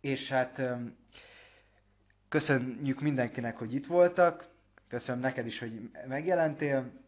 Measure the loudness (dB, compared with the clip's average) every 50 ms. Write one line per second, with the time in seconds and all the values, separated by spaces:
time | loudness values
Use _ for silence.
0 | -2 -2 -4 -2 -4 0 2 2 2 2 -2 -4 -4 -2 -2 -4 -6 -10 -12 _
1 | _ _ -20 -20 -20 -20 -20 -20 -20 -20 _ _ _ _ _ _ _ _ _ _
2 | _ _ _ _ _ _ 0 0 4 4 2 2 2 -2 -6 -4 -2 -2 -2 0
3 | 0 0 2 2 0 0 -2 -4 -4 -4 -4 -6 -8 -4 -4 -6 -4 0 6 6
4 | 6 6 6 6 4 4 4 0 -12 -18 _ _ _ _ _ -20 _ _ -8 -8
5 | -4 -4 -4 0 0 -2 -2 -2 -6 -6 -6 -8 -8 -8 -8 -10 -12 -12 -12 -14
6 | -10 -6 -6 -4 0 2 2 4 4 2 2 0 0 0 2 0 0 -2 -12 -18
7 | -20